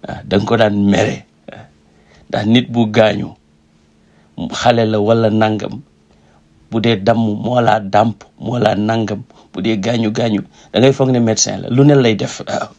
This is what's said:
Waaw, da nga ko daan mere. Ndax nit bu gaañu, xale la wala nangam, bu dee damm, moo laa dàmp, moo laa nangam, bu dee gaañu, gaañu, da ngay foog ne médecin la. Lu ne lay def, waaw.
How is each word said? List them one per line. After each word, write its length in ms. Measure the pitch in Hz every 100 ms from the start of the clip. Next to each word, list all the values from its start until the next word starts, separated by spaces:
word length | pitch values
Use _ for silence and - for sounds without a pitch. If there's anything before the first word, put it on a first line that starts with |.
Waaw, 180 | - -
da 120 | - 101
nga 80 | 104
ko 80 | 117
daan 200 | 110 101 101
mere. 380 | 101 104 95 - _ - - - _ _ _ _ _ _
Ndax 160 | - 107
nit 220 | 117 123
bu 160 | 120 113
gaañu, 480 | 110 110 101 - - _ _ _ _ _ _ _ _ _ - 82 -
xale 300 | 123 117 110
la 120 | 110
wala 300 | 104 117 113
nangam, 520 | 107 110 107 - 120 143 _ _ _ _ _ _ _ _
bu 60 | 113
dee 160 | 117 110
damm, 240 | 98 117 113 104
moo 160 | 107 123
laa 200 | 113 107
dàmp, 400 | 98 104 117 104 - _
moo 160 | - 123
laa 160 | 107 101
nangam, 480 | 104 113 104 104 117 - _
bu 80 | -
dee 140 | 113 110
gaañu, 340 | 98 120 113 110
gaañu, 260 | 117 101 - _ -
da 80 | 95
ngay 140 | 127
foog 180 | 135 131
ne 80 | 127
médecin 380 | 117 110 - 98
la. 80 | 92
Lu 140 | 123
ne 120 | 139 143
lay 200 | 120 104
def, 240 | - - -
waaw. 220 | - -